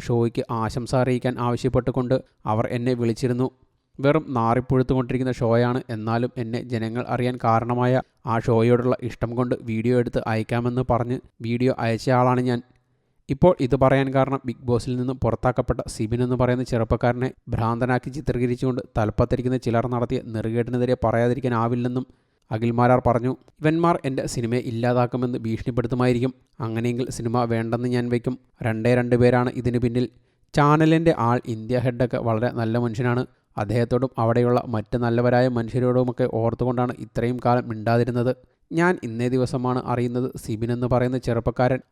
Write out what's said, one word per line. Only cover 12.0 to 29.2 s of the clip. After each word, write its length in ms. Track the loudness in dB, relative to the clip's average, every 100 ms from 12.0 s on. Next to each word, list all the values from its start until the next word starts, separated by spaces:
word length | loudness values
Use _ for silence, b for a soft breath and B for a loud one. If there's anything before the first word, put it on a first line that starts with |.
| 0 2 4 2
ഞാൻ. 180 | 0 -2 -4 _ _ _ _ _ -8
ഇപ്പോൾ 240 | 4 6 6
ഇത് 160 | 2 4
പറയാൻ 320 | 4 4 2
കാരണം 280 | 0 0 -2 -6
ബിഗ് 200 | -8 -2
ബോസിൽ 280 | -2 0 -4
നിന്നും 220 | -4 -2
പുറത്താക്കപ്പെട്ട 600 | -2 0 0 0 -2 -2 -4
സിബിൻ 340 | -6 -4 0
എന്ന് 140 | 0 2
പറയുന്ന 240 | 0 0
ചെറുപ്പക്കാരനെ 640 | -2 -2 0 2 0 0 -4 -6 -8
ഭ്രാന്തനാക്കി 640 | -2 0 0 0 0 -2
ചിത്രീകരിച്ചുകൊണ്ട് 720 | -8 -4 0 0 0 -2 -4 -4
തലപ്പത്തിരിക്കുന്ന 640 | -2 -2 0 0 0 0 -2
ചിലർ 280 | 0 0 0
നടത്തിയ 340 | -2 -2 -4 -6
നെറുകേടിനെതിരെ 720 | -6 -4 -2 -2 0 0 2
പറയാതിരിക്കാനാവില്ലെന്നും 1080 | 2 2 2 0 0 0 0 0 -2 -4 -6 b b b _
അഖിൽ 200 | -2 0
മാരാർ 280 | 2 4 4
പറഞ്ഞു. 320 | 4 2 0 -4 _ _
"ഇവന്മാർ 400 | 0 2 2 0 -2
എൻ്റെ 180 | -4 -4
സിനിമയെ 340 | -4 -2 -2 -2
ഇല്ലാതാക്കുമെന്ന് 760 | -2 0 2 2 0 -2 -4
ഭീഷണിപ്പെടുത്തുമായിരിക്കും. 920 | -4 -4 -4 -4 -2 0 2 2 0 -4 _ _
അങ്ങനെയെങ്കിൽ 460 | -6 -2 -2 -2 -4
സിനിമ 340 | -6 -2 0
വേണ്ടെന്ന് 460 | 0 0 -2 -2 0
ഞാൻ 160 | -2 0
വയ്ക്കും. 260 | 0 -2 -6 _ _
രണ്ടേ 300 | -4 0 2 2
രണ്ട് 200 | 2
പേരാണ് 340 | 4